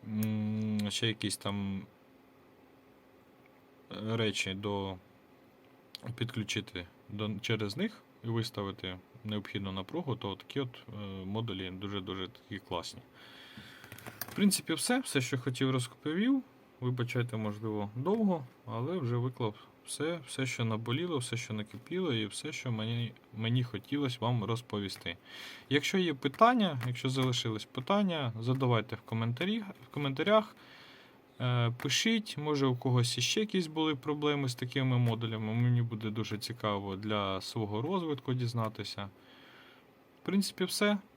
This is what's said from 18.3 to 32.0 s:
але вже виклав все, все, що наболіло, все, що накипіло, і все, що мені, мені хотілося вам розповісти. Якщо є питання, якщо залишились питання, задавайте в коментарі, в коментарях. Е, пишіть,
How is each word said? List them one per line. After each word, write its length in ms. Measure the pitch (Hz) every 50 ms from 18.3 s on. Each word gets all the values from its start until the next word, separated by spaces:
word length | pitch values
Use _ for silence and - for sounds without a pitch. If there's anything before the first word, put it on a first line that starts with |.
| 180 160 135 127 - - -
але 320 | 117 110 113 123 147 180 185
вже 180 | 147 117 120
виклав 380 | 120 120 131 127 - 123 107 104 - - - - - -
все, 340 | - - - 143 160 175 165 -
все, 200 | - - - 131
що 180 | 127 - - 120
наболіло, 540 | 113 110 107 117 117 120 147 170 180 165 139
все, 180 | 120 - -
що 180 | 117 - - 110
накипіло, 580 | 107 104 - - 113 - - 165 180 190 170
і 140 | 123 113 107
все, 260 | 101 - - - 147
що 200 | 151 - - 131
мені, 400 | 113 110 110 113 117 120 117 113 - - - - -
мені 280 | 110 110 113 120 127 123
хотілося 540 | 120 - 98 - - 143 143 143 131 123 -
вам 240 | 110 120 123 120 101
розповісти. 720 | 101 117 117 120 - - 104 101 95 - - - 85 85 - - - - - - - - - - -
Якщо 300 | 131 147 143 - - 196
є 160 | 185 170 147
питання, 680 | 131 - 143 135 - 220 233 254 247 208 180 147 127 120
якщо 220 | 123 123 - - 135
залишились 560 | 131 135 131 131 123 120 - 117 110 107 -
питання, 680 | - - - 123 - 196 202 208 190 170 156 143 120 107 110
задавайте 560 | 113 123 131 135 135 123 120 110 107 117 -
в 40 | -
коментарі, 580 | - - 113 113 113 117 120 123 170 190 214 233
в 300 | 208 196 - - - -
коментарях. 680 | - 147 147 139 135 139 156 196 214 220 214 - - - - - - - - - - - - - - - - - - -
Е, 300 | 123 127 123 120 120 117 120 120
пишіть, 560 | - 143 131 -